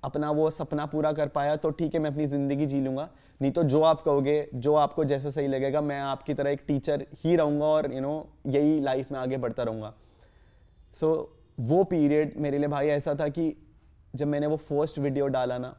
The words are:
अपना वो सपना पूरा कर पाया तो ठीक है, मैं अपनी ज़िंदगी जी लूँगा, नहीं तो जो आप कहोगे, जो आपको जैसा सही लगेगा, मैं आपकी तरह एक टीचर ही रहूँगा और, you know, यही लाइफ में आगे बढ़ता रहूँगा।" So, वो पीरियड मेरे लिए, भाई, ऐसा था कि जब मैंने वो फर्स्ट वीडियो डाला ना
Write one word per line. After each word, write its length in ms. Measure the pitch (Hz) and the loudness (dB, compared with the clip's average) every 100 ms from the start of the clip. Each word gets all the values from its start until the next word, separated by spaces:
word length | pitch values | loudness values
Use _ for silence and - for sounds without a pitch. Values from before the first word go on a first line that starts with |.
अपना 260 | 139 151 147 | -6 -4 -2
वो 200 | 151 156 | 2 0
सपना 360 | 151 156 147 147 | -2 -6 -4 -4
पूरा 260 | 151 151 | -2 0
कर 160 | 151 143 | 0 -2
पाया 280 | 151 143 151 | 0 0 0
तो 140 | 160 | -2
ठीक 240 | 151 160 | -2 -2
है, 60 | 165 | 0
मैं 100 | 156 | -2
अपनी 160 | 143 147 | -2 -2
ज़िंदगी 400 | 143 139 139 147 | -2 -2 0 0
जी 140 | 139 | 0
लूँगा, 300 | 135 131 160 - _ _ | -2 -4 -8 -14 _ _
नहीं 100 | 135 | 0
तो 100 | 170 | 2
जो 200 | 156 143 | 4 6
आप 200 | 160 156 | 4 4
कहोगे, 460 | 160 143 135 147 147 | 2 2 4 0 -2
जो 200 | 127 131 | -2 2
आपको 300 | 151 147 - | 4 4 0
जैसा 260 | 147 139 143 | 0 0 -2
सही 160 | 143 139 | -2 -2
लगेगा, 340 | 135 135 147 | 0 0 0
मैं 200 | 147 139 | -2 -4
आपकी 340 | 139 131 - | -4 -6 -4
तरह 160 | 139 143 | -2 -2
एक 120 | 139 - | -2 -2
टीचर 400 | 143 143 143 135 - | -2 0 -4 -4 -6
ही 120 | 165 170 | 2 4
रहूँगा 280 | 151 147 | 4 2
और, 220 | 151 156 143 | 2 2 0
you 140 | 131 | -4
know, 220 | 139 156 - _ 139 | -4 -6 -8 _ 0
यही 340 | 139 147 156 | 2 4 2
लाइफ 320 | 139 131 131 | 0 -2 -4
में 60 | 135 | -6
आगे 180 | 127 135 | -4 -2
बढ़ता 260 | 123 120 | -4 -4
रहूँगा।" 320 | 117 110 107 - _ _ _ _ _ _ _ _ - - | -4 -6 -10 -14 _ _ _ _ _ _ _ _ -20 -2
So, 280 | 156 160 - - _ - | 0 0 -4 -16 _ -6
वो 240 | 117 170 | 2 4
पीरियड 500 | 190 170 147 151 151 - | 4 4 4 4 2 -2
मेरे 220 | 147 139 | -2 0
लिए, 100 | 143 | 0
भाई, 200 | 143 147 | 0 0
ऐसा 260 | 147 156 | 0 -2
था 140 | 143 147 | -2 -2
कि 280 | 151 160 - - _ _ _ _ | 0 -4 -4 -20 _ _ _ _
जब 120 | 127 147 | -4 -2
मैंने 200 | 147 147 | 0 0
वो 100 | 151 | -2
फर्स्ट 420 | - 147 151 151 | -2 -2 -2 -2
वीडियो 280 | 143 135 139 | -2 0 0
डाला 320 | 131 123 123 | 0 -2 -4
ना 180 | 127 | -8